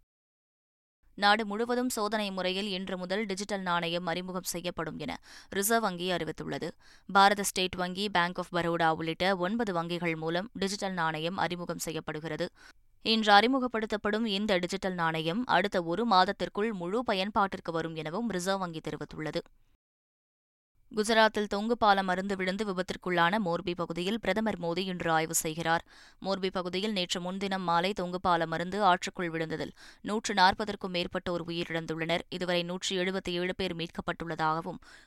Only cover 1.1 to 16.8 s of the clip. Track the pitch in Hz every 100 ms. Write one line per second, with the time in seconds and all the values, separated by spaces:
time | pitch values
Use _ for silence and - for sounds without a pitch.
1.1 | - 202 208 214 202 240 247 254 240 208
2.1 | 214 202 190 180 185 208 185 190 185 180
3.1 | 196 220 190 202 202 185 170 170 175 180
4.1 | 170 180 180 175 175 175 170 160 165 151
5.1 | - - - - 185 202 233 220 180 180
6.1 | 175 160 - 156 143 151 - - - -
7.1 | 190 196 202 196 - 185 185 180 180 208
8.1 | 185 175 180 180 175 170 170 165 160 160
9.1 | 160 180 190 175 233 226 175 170 175 170
10.1 | 160 160 175 202 185 190 190 196 180 160
11.1 | 156 165 190 165 175 175 160 - 160 156
12.1 | 156 156 151 175 - - - _ _ -
13.1 | 220 214 202 226 269 247 226 220 208 208
14.1 | 214 233 196 214 185 175 190 190 180 165
15.1 | 160 160 190 254 165 196 190 165 175 233
16.1 | 185 185 196 175 - 226 196